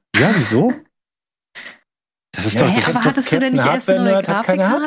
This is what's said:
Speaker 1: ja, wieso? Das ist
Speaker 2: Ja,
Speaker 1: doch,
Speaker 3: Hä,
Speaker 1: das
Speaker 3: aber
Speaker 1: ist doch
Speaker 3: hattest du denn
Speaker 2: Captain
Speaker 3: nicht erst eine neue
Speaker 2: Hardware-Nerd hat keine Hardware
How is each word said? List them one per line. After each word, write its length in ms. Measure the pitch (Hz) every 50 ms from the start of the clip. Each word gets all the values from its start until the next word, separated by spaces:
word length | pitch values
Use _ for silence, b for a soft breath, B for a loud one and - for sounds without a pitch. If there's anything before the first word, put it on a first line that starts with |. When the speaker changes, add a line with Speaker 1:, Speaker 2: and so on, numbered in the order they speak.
| _ _ - -
Speaker 1:
ja, 120 | 143 202 220
wieso? 380 | 175 117 107 110 127 185 254 - - - _ _ _ _ _ _ _ _ _ _ _ _ _ - B B B B B B _ _ _ _ _ _ _ _ _ -
Das 120 | - 95
ist 80 | 107 107
Speaker 2:
Ja, 60 | 117
Speaker 1:
doch, 80 | - 180
Speaker 3:
Hä, 60 | 196
Speaker 1:
das 60 | 240 -
Speaker 3:
aber 40 | -
Speaker 1:
ist 60 | -
doch 120 | 247 226 -
Speaker 3:
hattest 200 | - 285 247 -
du 80 | - 254
denn 160 | 269 262 254
Speaker 2:
Captain 80 | 269 247
Speaker 3:
nicht 80 | 147 170
erst 140 | 254 - -
eine 100 | - -
neue 140 | 190 196 190
Speaker 2:
Hardware-Nerd 220 | 196 190 - 196 202
hat 60 | 226
keine 160 | - 185 185 185
Hardware 160 | 202 262 294 302